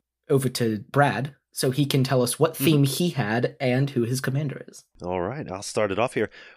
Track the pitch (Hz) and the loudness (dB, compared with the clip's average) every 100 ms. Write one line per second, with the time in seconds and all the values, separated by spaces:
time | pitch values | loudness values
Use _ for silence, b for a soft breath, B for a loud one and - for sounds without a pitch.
0 | _ _ - 143 131 - 117 107 - 139 | _ _ 0 2 2 -2 -2 -2 -2 2
1 | 143 104 143 - _ - 139 131 139 139 | 2 2 -6 -10 _ -4 -2 2 2 2
2 | 127 131 120 - 156 - 143 151 139 - | 2 2 2 2 0 2 2 4 4 2
3 | 175 139 104 117 131 - 131 127 139 123 | -2 -2 -2 0 -2 -2 0 0 0 0
4 | 113 131 135 135 151 - - - _ - | -2 -2 -2 -4 -4 -8 -16 -20 _ -12
5 | 87 90 90 143 85 95 - - 104 95 | -6 -4 -4 -6 -10 -10 -6 -2 0 0
6 | 123 127 107 B B | -2 -2 -4 B B